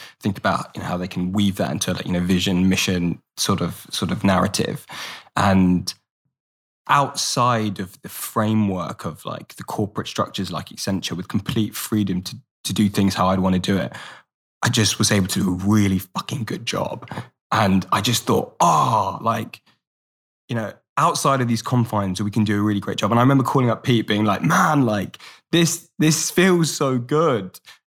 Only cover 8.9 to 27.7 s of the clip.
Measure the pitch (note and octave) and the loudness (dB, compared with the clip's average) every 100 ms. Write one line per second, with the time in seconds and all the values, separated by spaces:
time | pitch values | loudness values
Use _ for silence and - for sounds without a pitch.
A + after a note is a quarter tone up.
8.9 | - E2+ D2+ - - - - - - G2+ | -8 -10 -10 -12 -12 -14 -16 -8 -4 -4
9.9 | - - - - - F2+ D#2+ - - - | -4 -8 -4 -4 -4 -6 -6 -10 -8 -4
10.9 | G2 - E2+ - G#2 - A#2 G#2 - - | -4 -4 -8 -4 -4 -2 -2 -2 -4 -4
11.9 | G#2+ G2 F#2 - - - _ - G2 G#2 | 0 0 -2 -6 -14 -18 _ -6 0 2
12.9 | G#2 G2 - F#2 F#2+ F#2 F#2 F#2 G2 C2 | 2 0 2 0 2 2 0 0 -2 -2
13.9 | - - - _ _ _ _ A2+ A#2 G2+ | -8 -16 -20 _ _ _ _ 0 2 0
14.9 | - G#2+ G#2 F#2+ F#2+ F#2+ F2+ G2 G#2+ G2 | 0 2 2 0 0 0 0 2 4 4
15.9 | F#2 - - - - A2+ F#2 A#2 - - | 0 -2 -8 -8 -8 -6 -6 -6 -4 -4
16.9 | - - - - _ _ A2 G2+ F#2+ - | -8 -12 -14 -14 _ _ 0 4 2 2
17.9 | G2 G#2+ A2+ - G#2+ - - E3+ - - | 0 2 0 2 0 0 2 4 4 4
18.9 | G#2 F#2+ F#2 A2+ A2 A2 - _ _ _ | 2 0 -2 -2 -2 -6 -14 _ _ _
19.9 | _ _ _ _ _ _ A#2 G#2 - _ | _ _ _ _ _ _ -6 -6 -10 _
20.9 | - E3 D3 D3+ C3+ A#2+ A#2 - B2 A#2 | 0 0 2 2 2 2 0 0 0 2
21.9 | G#2+ G2 F#2 G#2 A2 G#2 G#2 G#2 G2+ G2+ | 0 -2 -2 -2 0 0 2 2 0 -2
22.9 | - G2+ A#2 B2+ C#3 B2+ C#3 B2 A2 - | -4 0 4 4 4 2 2 2 0 0
23.9 | A#2 - G#2 G#2+ F#2+ D#3 F3+ F3 D3 A#2+ | 0 2 0 2 0 2 2 2 4 2
24.9 | G#2 F#2 - - - _ E3+ E3+ - - | 0 -4 -10 -20 -20 _ 2 2 0 -10
25.9 | - D3+ D3 - - F#3 F3 D3+ - C#3 | 0 2 2 0 2 4 4 2 0 0
26.9 | B2+ A#2+ D3+ E3 A#2 F#2 - - | 0 0 2 2 0 -4 -12 -20